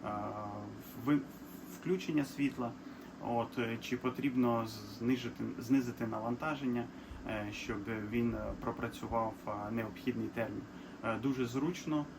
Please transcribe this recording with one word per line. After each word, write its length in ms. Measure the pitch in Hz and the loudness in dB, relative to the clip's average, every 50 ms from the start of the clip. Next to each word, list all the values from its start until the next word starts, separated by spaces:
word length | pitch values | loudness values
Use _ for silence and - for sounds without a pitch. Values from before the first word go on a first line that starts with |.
| - | -2
е, 40 | 107 104 104 104 104 104 107 107 104 104 104 104 101 92 - - - - - 117 | -2 -2 -2 -2 -4 -4 -4 -6 -6 -6 -8 -8 -8 -10 -12 -12 -12 -10 -2 4
ви-, 160 | 135 147 139 - - - - - - - - - - - - | 6 6 6 4 0 -10 -14 -14 -12 -12 -12 -12 -12 -12 -6
включення 440 | - 160 185 185 - - 160 147 139 | 0 2 2 2 2 2 4 4 2
світла, 460 | - - - 143 135 - - 123 113 101 - - - - - - - - - | 2 2 2 2 2 2 0 -2 -2 -2 -6 -12 -12 -12 -12 -14 -14 -12 -6
от, 380 | 101 110 120 117 113 - - 127 | -2 2 2 2 2 2 2 0
е, 200 | 117 113 117 113 | 2 2 0 -2
чи 160 | - - 127 | 0 0 -2
потрібно 680 | 120 - 127 123 - 139 143 123 127 123 120 117 117 117 110 110 107 104 104 - - | 2 2 0 0 2 0 4 6 6 6 8 6 4 2 0 -4 -8 -8 -10 -6 0
знижити, 460 | 117 123 131 120 120 117 - - 113 113 - - | 2 4 4 4 2 -4 -4 -4 -4 -4 -4 -6
знизити 480 | 123 113 135 135 123 120 120 - 127 | 2 6 6 6 6 4 -2 -2 -2
навантаження, 800 | 110 110 107 110 117 120 117 156 156 147 135 139 127 120 120 110 - - - - - - - - - | -2 -2 0 0 0 0 0 0 -2 0 2 2 2 2 2 0 -2 -8 -12 -12 -12 -12 -8 -4 -2
е, 200 | 110 107 104 104 | -2 -2 -2 -4
щоб 260 | 104 - - 120 113 101 98 113 113 110 104 107 | -4 -6 -4 -2 -2 -2 -2 -2 -2 -2 -2 0
він, 240 | 113 117 117 117 110 | 2 4 4 4 2
е, 180 | 107 107 104 - - | 0 -2 -4 -4 -2
пропрацював, 720 | - 117 113 - 123 113 - - - 107 117 117 110 110 101 - - | -2 -2 -2 0 -2 -4 -4 -6 -4 0 2 2 2 2 -2 -4 -6
е, 40 | 104 104 104 104 107 | -4 -4 -4 -2 -2
необхідний 580 | 113 117 113 104 90 - - 131 120 113 110 - | 0 0 0 -2 -4 -2 -2 0 0 2 -2 -2
термін. 340 | - 120 113 104 101 - - - - - - - - - - | 0 0 -2 0 -2 -6 -8 -8 -12 -14 -12 -12 -12 -4 -2
Е, 120 | 113 110 | -2 -2
дуже 300 | 98 117 135 131 127 127 | 2 2 2 2 2 0
зручно 600 | 117 123 135 143 170 180 - - 160 151 151 143 - - | 0 2 0 0 0 0 -2 -2 0 0 0 0 -2 -8